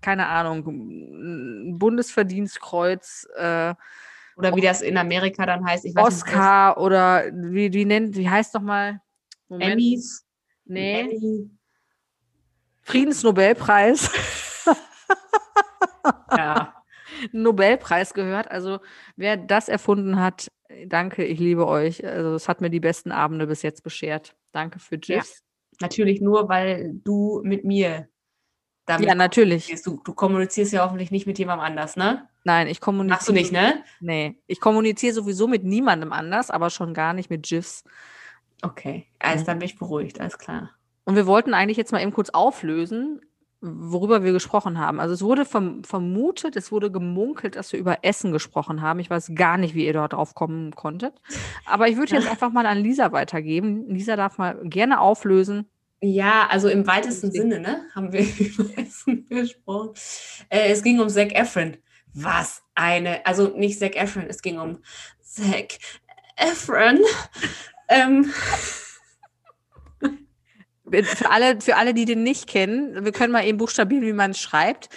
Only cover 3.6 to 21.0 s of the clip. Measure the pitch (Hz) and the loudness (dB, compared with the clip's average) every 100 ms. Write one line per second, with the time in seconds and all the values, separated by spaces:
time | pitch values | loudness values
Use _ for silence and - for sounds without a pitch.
3.6 | 165 175 - - - - - - 185 180 | -2 -4 -14 -20 -20 -20 -20 -2 0 4
4.6 | 185 180 - 185 170 180 190 196 185 180 | 2 2 0 0 0 0 -2 0 -2 0
5.6 | 180 175 190 180 226 180 - 196 196 196 | -2 -2 0 4 4 2 -2 4 6 8
6.6 | 196 - 190 190 185 180 - 180 175 190 | 6 4 4 4 6 4 2 -6 -4 0
7.6 | 208 190 202 214 220 196 185 202 220 214 | 0 2 2 2 0 -2 0 0 0 -6
8.6 | 208 202 202 208 _ _ _ - _ 180 | -4 -4 -4 -10 _ _ _ -20 _ -4
9.6 | 185 220 240 247 - - _ _ _ _ | 0 2 2 0 -6 -18 _ _ _ _
10.6 | - 185 190 214 254 220 220 214 208 208 | -10 -6 -4 -4 -4 -4 -4 -6 -8 _
11.6 | _ _ _ _ _ _ _ _ _ _ | _ _ _ _ _ _ _ _ _ _
12.6 | _ _ - 254 277 277 233 190 196 240 | _ _ -2 2 2 2 2 4 4 4
13.6 | - 208 208 277 - - - - - - | 4 6 6 4 0 -4 -6 -10 -12 0
14.6 | - - - - - 381 - 427 - 415 | 2 2 -2 -18 -2 -2 0 -2 2 0
15.6 | 403 - 359 - 294 - - 247 151 151 | 0 -2 -4 0 0 0 -2 0 2 0
16.6 | - - _ - - 311 240 220 226 208 | -2 -12 _ -20 -18 -12 -8 0 2 6
17.6 | 202 254 - 175 190 196 190 196 - 185 | 4 4 2 0 0 -4 -4 -4 -6 -8
18.6 | 185 196 - - - - 196 208 160 208 | -8 -8 -12 -20 -20 -6 -2 -2 2 2
19.6 | - 214 - 202 196 190 185 - - _ | 2 -2 2 2 2 0 0 -2 -16 _
20.6 | _ - 180 170 | _ -20 -4 -2